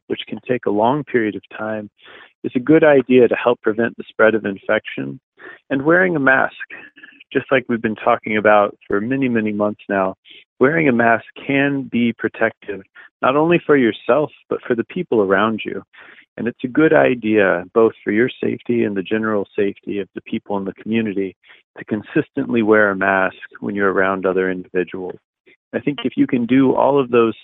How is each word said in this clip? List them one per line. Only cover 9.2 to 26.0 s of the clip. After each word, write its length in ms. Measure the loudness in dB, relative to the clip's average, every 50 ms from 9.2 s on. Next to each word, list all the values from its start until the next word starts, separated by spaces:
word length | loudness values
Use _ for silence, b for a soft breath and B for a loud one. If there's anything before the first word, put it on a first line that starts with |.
| -2
many 240 | -2 0 0 -2 -2
months 300 | -2 -2 -2 -4 -4 -6 -6 -4
now, 260 | -2 0 0 -2 -4 _ _ B B B B B _ 0
wearing 260 | 0 2 2 2 0
a 60 | 2 2
mask 320 | 2 4 2 2 2 -2 -8 -20 -14 -6
can 440 | -4 -2 0 0 0 -2 -4 -6 -4
be 220 | -2 -2 0 0 -2
protective, 680 | -2 -6 -6 -4 -2 -4 -4 -4 _ -12 -12 -12 -12 -14 _ _ B B B B -4
not 140 | -2 0 2
only 240 | 2 2 2 2 0 2
for 100 | 2 2
yourself, 560 | 4 4 2 0 -2 0 0 0 0 0 -4 _ _ _
but 140 | -8 -8 -6 -4
for 80 | -4 -4
the 120 | -4 -4
people 340 | -6 -6 -8 -4 -2 0 2
around 440 | 2 2 2 2 2 0 -2 -4 -8
you. 180 | -10 -12 -12 -14 _ B B B B B B B B _
And 100 | -8 -8
it's 160 | -8 -8 -6 -8
a 40 |
good 260 | -4 0 2 4 4 4
idea, 720 | 4 4 2 2 0 -2 0 2 2 4 2 2 0 -4 -2 2
both 200 | 2 2 2 2 _ -6
for 80 | -4
your 180 | 0 0 0 -2 -2 -6
safety 420 | -6 -6 -6 -6 -4 -4 -2 0 -2
and 120 | -2 -2
the 80 | -6 -6
general 440 | -4 -4 -4 -2 -2 -2 -4 -4 -6 _
safety 460 | -4 -4 -4 -4 _ -10 -10 -8 -8
of 80 | -8 -10 -12
the 60 | -18
people 360 | -12 -8 -10 -8 -8 -6 -8
in 80 | -6 -6
the 80 | -8 -10
community, 600 | -10 -8 -4 -4 -2 -2 -2 -4 -4 -6 -6 -8 _ b b b b b _ _
to 80 | -16 -10
consistently 760 | -8 -8 -8 -6 -4 -2 -2 -2 -2 -4 -8 -6 -2 -2 0
wear 280 | 2 4 4 4 4 2
a 60 | 0
mask 420 | 0 0 0 2 2 0 -2 -4 -8 -20 -20 -16 -12
when 160 | -10 -8 -4
you're 160 | -2 0 0
around 340 | 0 0 0 0 0 -2 -2
other 240 | -2 0 0 -2 -2
individuals. 680 | -4 -6 -8 -8 -4 -4 -4 -4 -6 -12 -12 -12 -12 -14 _ _ _ _ _ b b b _ _ -8
I 60 | -6
think 200 | -6 -6 -6 -4